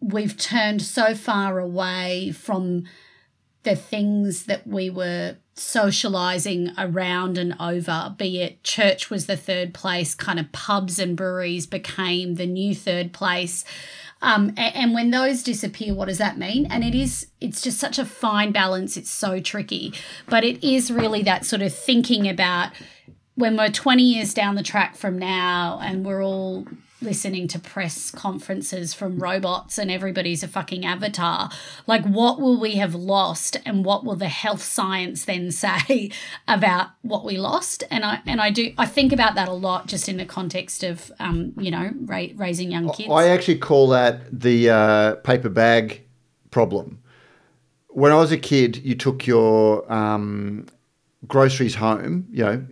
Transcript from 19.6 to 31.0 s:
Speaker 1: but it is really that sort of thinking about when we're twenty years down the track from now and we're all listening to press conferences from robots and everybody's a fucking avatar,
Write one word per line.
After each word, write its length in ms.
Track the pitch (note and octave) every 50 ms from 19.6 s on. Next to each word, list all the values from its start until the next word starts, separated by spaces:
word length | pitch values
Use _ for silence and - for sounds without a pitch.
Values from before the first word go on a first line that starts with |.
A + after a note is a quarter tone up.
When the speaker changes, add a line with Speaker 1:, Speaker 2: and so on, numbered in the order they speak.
| - - - - - - - - - - - - -
Speaker 1:
but 160 | - A3+ A3+
it 220 | A3+ A#3+ B3 - -
is 260 | C#4+ C4 C4 B3 B3
really 320 | A#3+ A#3 A3+ A3 A3 G#3+ G3+
that 200 | G3 F#3 F#3 -
sort 160 | - A#3 G3
of 140 | G3 F#3+ -
thinking 520 | - - - B3+ A#3 A#3+ - A#3+ G#3 G3+
about 440 | G3 F3 E3+ F#3+ F3+ F3+ F3 F#3 - - - - - - _ _ - - _ _ _ _
when 200 | B3 A#3+ A3 A3
we're 140 | G#3+ G#3+ G#3+
twenty 320 | G#3+ - - C4 B3+ B3+
years 320 | B3 B3 A#3+ A3+ G#3+ G#3 -
down 200 | A3 G#3 G3+ G3+
the 80 | G3+
track 340 | F3 - - G#3 F#3 - -
from 220 | - - G3 F#3 F3+
now 600 | F3+ F#3 F#3+ F#3 F3+ F3+ F3+ F3+ F3 E3+ F#3 F#3+
and 220 | - F#3+ F#3 F#3+ F#3+
we're 180 | G3 G3 G3
all 440 | G3 G3 F#3+ F#3+ F#3+ F#3+ F#3 F#3+ G3 - - - _ _ _ _
listening 480 | A#3+ A3 G3+ - - G3 F#3+ F#3 F3+ E3+
to 100 | - E3+
press 520 | F3 - - G3 F#3 E3 - - - -
conferences 800 | - - - G3 F#3 - - - F#3+ F#3+ F#3+ - F#3 F#3 E3+ E3+
from 260 | - - G3+ F#3+ F#3 F3+
robots 600 | F#3 F3+ F#3 F#3+ G3 F3+ F3+ F3+ - - - -
and 120 | G#3 F#3+
everybody's 520 | F#3 F#3 F#3+ F#3+ F3+ F#3+ F3 F3 E3+ D#3
a 60 | - E3+
fucking 360 | - E3+ E3 - F#3 F3+ F#3
avatar, 640 | E3+ F3+ F#3+